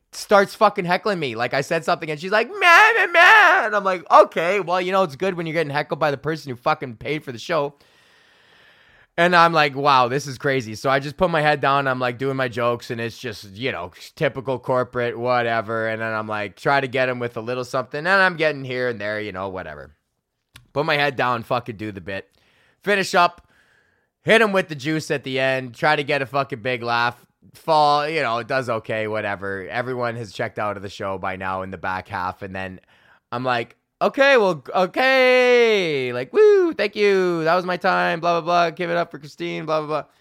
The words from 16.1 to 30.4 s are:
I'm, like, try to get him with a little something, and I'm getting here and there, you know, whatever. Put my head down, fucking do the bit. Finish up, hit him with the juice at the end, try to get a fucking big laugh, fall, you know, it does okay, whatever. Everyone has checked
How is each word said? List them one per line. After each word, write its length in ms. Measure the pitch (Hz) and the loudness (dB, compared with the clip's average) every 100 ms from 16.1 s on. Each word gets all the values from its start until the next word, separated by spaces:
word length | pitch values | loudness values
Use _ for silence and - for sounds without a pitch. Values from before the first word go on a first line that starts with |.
I'm, 140 | 110 110 | -6 -6
like, 280 | 107 104 - | -6 -8 -6
try 240 | 156 139 | 0 0
to 80 | 135 | 0
get 220 | 127 127 | -2 -2
him 80 | 123 | -2
with 180 | 120 120 | -6 -8
a 60 | |
little 220 | 110 127 123 | -8 -8 -6
something, 320 | 135 127 147 | -6 -6 -6
and 100 | 165 | 0
I'm 280 | 196 185 165 | 2 2 2
getting 280 | 156 143 | -2 -2
here 240 | 131 127 123 | -6 -4 -4
and 100 | 110 | -4
there, 220 | 104 107 | -6 -6
you 120 | 107 | -6
know, 180 | 92 98 | -8 -8
whatever. 420 | 92 80 73 73 76 _ _ _ _ _ - _ | -8 -12 -14 -18 _ _ _ _ _ _ -20 _
Put 120 | 139 | -4
my 120 | 156 147 | -2 0
head 200 | 143 131 | 0 0
down, 260 | 127 120 | 0 -2
fucking 360 | 107 123 120 101 | -2 -4 -4 -10
do 120 | 107 | -10
the 120 | 98 | -10
bit. 260 | 85 95 - _ _ _ _ _ | -10 -10 -12 _ _ _ _ _
Finish 320 | 185 202 185 | -2 0 2
up, 340 | 185 175 - _ _ _ _ _ _ _ _ | 2 2 0 _ _ _ _ _ _ _ _
hit 180 | 151 220 | 2 4
him 100 | 220 | 4
with 160 | 190 180 | 0 -2
the 60 | |
juice 360 | 151 135 156 - | -6 -4 -4 -2
at 140 | 147 | -6
the 160 | 135 131 | -4 -2
end, 340 | 131 131 131 | 0 -2 -4
try 220 | 113 156 151 | -2 0 0
to 80 | |
get 160 | 139 143 | 0 -2
a 60 | 131 | -2
fucking 340 | 139 135 127 | -4 -4 -6
big 220 | 117 123 | -6 -4
laugh, 420 | 117 117 120 120 _ _ 98 | -2 0 0 -4 _ _ _
fall, 520 | - - 156 147 147 147 | -12 0 4 4 4 0
you 140 | 160 | -2
know, 160 | 127 117 | -2 -2
it 100 | 110 | -2
does 220 | 135 123 | -4 -2
okay, 400 | 113 - 110 107 | -4 -4 -4 -2
whatever. 580 | 107 104 101 98 98 90 | -4 -4 -4 -6 -8 -6
Everyone 460 | 107 123 127 120 117 | -6 -6 -4 -4 -6
has 180 | 110 | -10
checked 240 | - | -8